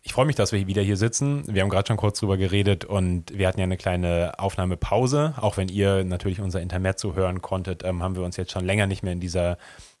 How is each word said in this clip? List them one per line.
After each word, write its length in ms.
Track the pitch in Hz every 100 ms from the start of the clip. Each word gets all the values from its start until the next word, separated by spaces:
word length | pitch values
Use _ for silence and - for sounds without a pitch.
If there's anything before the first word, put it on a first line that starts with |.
Ich 100 | -
freue 120 | - 143
mich, 80 |
dass 160 | - 101
wir 160 | 104 98
wieder 160 | 98
hier 140 | 101 98
sitzen. 480 | 113 - 143 143 -
Wir 160 | 98
haben 60 | 98
gerade 180 | 95 101
schon 100 | 110
kurz 220 | 104 -
drüber 180 | 104 95
geredet 480 | 95 101 98 95
und 540 | - 101 92 90 82 98
wir 80 | 92
hatten 140 | 92
ja 40 |
eine 120 | 92 92
kleine 560 | - 90 87 85 87 -
Aufnahmepause, 1000 | 98 - 92 90 - 104 127 143 156 131
auch 200 | 107 -
wenn 100 | 95
ihr 340 | 98 98 98
natürlich 380 | 92 90 101 92
unser 200 | 98 90
Intermezzo 540 | 87 92 92 95 104
hören 260 | 90 92 92
konntet, 440 | - 95 90 87
ähm, 180 | 90 92
haben 140 | 92 92
wir 80 |
uns 120 | 87 87
jetzt 140 | 92
schon 140 | 95
länger 240 | 90 104 98
nicht 160 | 95
mehr 80 | 95
in 80 | 87
dieser, 380 | 90 90 87 87 - - - _